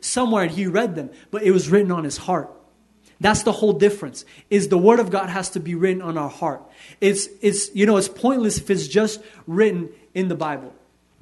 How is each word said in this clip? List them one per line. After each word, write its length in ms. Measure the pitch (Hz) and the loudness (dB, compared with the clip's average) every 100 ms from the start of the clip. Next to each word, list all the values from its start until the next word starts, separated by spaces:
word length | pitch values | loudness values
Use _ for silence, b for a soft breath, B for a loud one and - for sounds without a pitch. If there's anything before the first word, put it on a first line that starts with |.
somewhere 420 | - 247 247 214 | -6 -2 0 0
and 100 | 170 | 0
he 140 | 160 190 | -2 -2
read 300 | 180 233 160 | 0 -2 -4
them, 120 | 135 B B | -10 B B
but 140 | 208 | 0
it 60 | 208 | 2
was 200 | 185 143 | 2 4
written 200 | 202 190 | 4 4
on 120 | 175 | 0
his 140 | 147 - | -4 -6
heart. 360 | - 175 - - _ _ _ _ b b | -4 -4 -4 -14 _ _ _ _ b b
That's 220 | 196 208 | 2 2
the 100 | 226 | 0
whole 200 | - 214 | 2 2
difference, 540 | 160 202 202 143 - - b _ | 4 2 2 -8 -14 -20 b _
is 180 | 202 170 | 0 2
the 100 | 180 | 4
word 220 | 196 240 | 6 4
of 100 | 190 | 2
God 200 | 196 185 | -2 -4
has 200 | 190 180 | -6 -6
to 100 | 185 | -8
be 140 | 165 | -6
written 280 | 170 185 185 | -2 0 0
on 160 | 175 160 | -4 -6
our 120 | 143 | -6
heart. 320 | - 165 135 - B B B | -6 -6 -6 -12 B B B
It's, 280 | 196 196 - - | 0 0 -4 -2
it's, 340 | 208 196 - | -2 0 -4
you 120 | 196 208 | 0 2
know, 100 | 202 | 2
it's 120 | 190 | 0
pointless 500 | - 240 262 214 - | -2 -2 0 -2 -2
if 120 | - | -2
it's 160 | 185 147 | -4 0
just 340 | 196 220 - B B - | 0 0 -2 B B -4
written 440 | 175 220 180 160 B B | 2 2 0 -6 B B
in 140 | 180 185 | -4 -4
the 60 | |
Bible. 400 | 160 156 139 127 - _ _ _ _ | -4 -6 -6 -12 -20 _ _ _ _